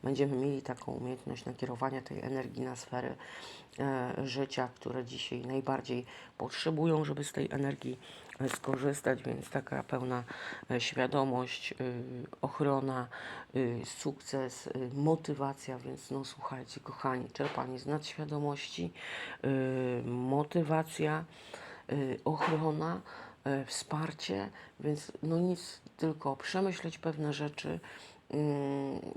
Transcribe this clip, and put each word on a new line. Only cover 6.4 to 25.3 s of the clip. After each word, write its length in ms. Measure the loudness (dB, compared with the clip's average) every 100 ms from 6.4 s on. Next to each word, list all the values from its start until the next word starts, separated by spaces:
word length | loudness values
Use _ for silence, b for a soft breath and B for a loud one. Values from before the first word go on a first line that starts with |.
| -6 0 0 4 6 6 4
żeby 180 | 0
z 80 | -2
tej 160 | 0 0
energii, 480 | 2 0 0 -4 -6 B B B B
e, 100 | 0
skorzystać, 760 | 0 0 2 2 2 4 4
więc 260 | 2 -4 -2
taka 340 | -2 0 -4
pełna, 400 | 0 -2 0 -2 -2 B B B 0
e, 100 | 0
świadomość, 920 | 2 2 4 6 4 4 0 -4 -6
y, 40 | -2 -2 -2 -4 -6 -8 -4
ochrona, 680 | -4 2 4 6 4 -2 -4 B B B B 2
y, 260 | 2 2 -4
sukces, 840 | -4 -4 -4 -4 -2 -2 -4 -6
y, 220 | -4 -2
motywacja, 840 | 4 6 6 4 0 0 -2 -6 -6
więc 320 | -6 -10 -4
no 140 | -4 -4
słuchajcie, 540 | -6 -6 -6 -8 -10
kochani, 500 | -10 -2 0 0 -2
czerpanie 500 | 0 0 2 -2 -2
z 60 | 0
nadświadomości, 1080 | 0 0 -6 -2 0 2 0 -4 -4 -4 B B B B B 2
y, 580 | 4 4 4 2 2 2
motywacja, 1200 | 2 4 4 6 4 6 4 4 2 2 2 -2 B B B B B B
y, 280 | 0 2 0 0
ochrona, 760 | 2 4 4 4 2 0 -2 -6 B B B
e, 220 | 0 0 0
wsparcie, 840 | -6 -2 -2 -2 -4 -2 -2 -2 B B -4
więc 320 | 0 0 -2 -4
no 160 | 2